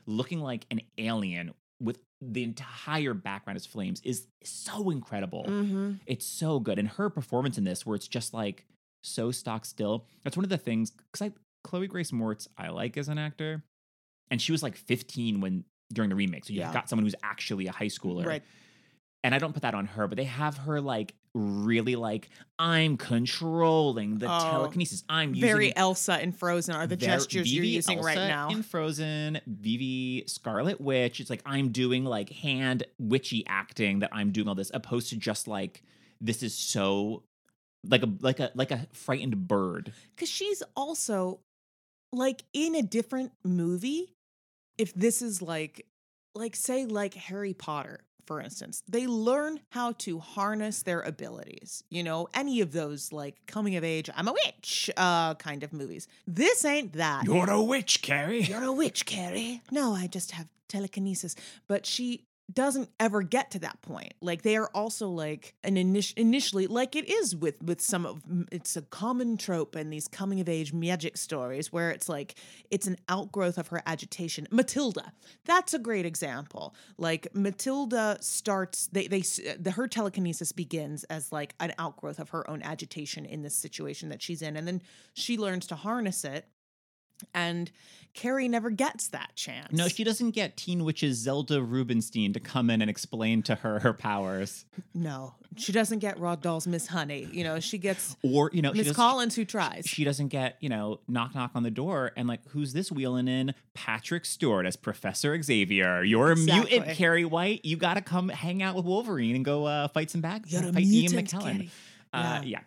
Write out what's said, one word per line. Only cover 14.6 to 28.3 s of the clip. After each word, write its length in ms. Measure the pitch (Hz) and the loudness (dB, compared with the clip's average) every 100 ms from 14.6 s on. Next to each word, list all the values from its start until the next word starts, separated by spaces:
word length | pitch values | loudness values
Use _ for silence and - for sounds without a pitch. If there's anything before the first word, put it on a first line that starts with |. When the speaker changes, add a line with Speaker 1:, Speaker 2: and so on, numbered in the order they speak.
Speaker 1:
like, 140 | 143 98 | 0 -4
fifteen 640 | - 120 - - 117 101 | 0 0 0 -2 0 2
when, 240 | 95 92 - _ _ | 2 0 -4 _ _
during 160 | 107 107 | 0 2
the 80 | 95 | 4
remake. 300 | 98 80 - | 2 0 -4
So 80 | |
you've 60 | 101 | -2
Speaker 2:
Yeah. 120 | 85 | 0
Speaker 1:
got 160 | 98 - | 0 2
someone 160 | 113 | 2
who's 100 | 107 95 | 2 2
actually 440 | 104 101 - 104 92 | -4 -6 -4 -2 -4
a 60 | |
high 160 | 92 107 | -2 -4
schooler. 360 | - 95 87 | -4 -4 -2
Speaker 2:
Right. 180 | 87 156 - - - _ _ _ _ _ | -2 -2 -6 -20 -20 _ _ _ _ _
Speaker 1:
And 120 | 127 | 2
I 40 | 135 | 4
don't 140 | 160 | 2
put 80 | 151 | 0
that 120 | 127 | 0
on 100 | 107 101 | 0 -2
her, 220 | 107 104 | -2 -2
but 80 | 104 | 0
they 80 | |
have 320 | 135 123 151 143 | -4 -2 -2 -2
her, 220 | 139 151 | -2 -2
like, 340 | 143 117 107 - _ | 0 -2 -2 -8 _
really, 640 | 120 104 101 104 113 113 120 | -2 0 0 4 4 4 0
like, 340 | 113 107 - - - - | 0 -4 -6 -18 -16 -2
I'm 380 | 165 165 160 139 | 2 6 6 4
controlling 1200 | - 117 123 - 165 165 165 160 147 117 104 107 | 2 2 2 0 0 4 6 6 6 2 0 0
the 80 | 120 | 0
Speaker 2:
Oh, 240 | 170 165 | 2 2
Speaker 1:
telekinesis. 540 | 160 147 180 175 175 - | 2 2 0 -2 -4 -2
I'm 260 | 160 156 | 0 2
Speaker 2:
very 320 | 131 233 208 208 | 4 6 6 4
Speaker 1:
using 100 | - | 4
Speaker 2:
Elsa 440 | 190 185 - 170 | 4 4 2 2
in 100 | 165 | 0
Frozen 420 | 180 175 175 165 | 0 0 2 0
are 120 | 160 165 | -2 -2
the 100 | 180 | 0
Speaker 1:
Ver-, 100 | 123 | 2
Speaker 2:
gestures 460 | 180 - 185 170 | 2 2 0 2
you're 100 | 139 | 2
Speaker 1:
Vivi 120 | 202 | 2
Speaker 2:
using 240 | 226 165 175 | 2 2 0
right 160 | 160 151 | 2 2
Speaker 1:
Elsa 120 | |
Speaker 2:
now. 200 | 196 | 2